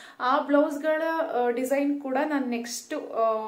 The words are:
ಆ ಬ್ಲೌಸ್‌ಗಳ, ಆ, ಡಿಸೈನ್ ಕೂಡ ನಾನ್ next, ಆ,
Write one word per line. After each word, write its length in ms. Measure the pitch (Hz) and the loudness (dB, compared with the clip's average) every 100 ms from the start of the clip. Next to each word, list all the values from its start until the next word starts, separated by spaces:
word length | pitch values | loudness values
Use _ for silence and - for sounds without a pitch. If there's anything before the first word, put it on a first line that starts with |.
| - - | -18 -4
ಆ 200 | 247 285 | 0 2
ಬ್ಲೌಸ್‌ಗಳ, 640 | 269 285 311 294 311 311 330 330 - | 4 4 4 2 0 0 0 -2 -2
ಆ, 160 | 240 240 | 0 0
ಡಿಸೈನ್ 540 | 240 254 277 285 285 | 0 0 2 2 0
ಕೂಡ 160 | 262 262 | -2 -2
ನಾನ್ 240 | 302 285 247 | 0 0 -2
next, 460 | 233 233 - - | -4 -6 -10 -8
ಆ, 380 | 302 - - 226 220 | -8 -6 0 0 0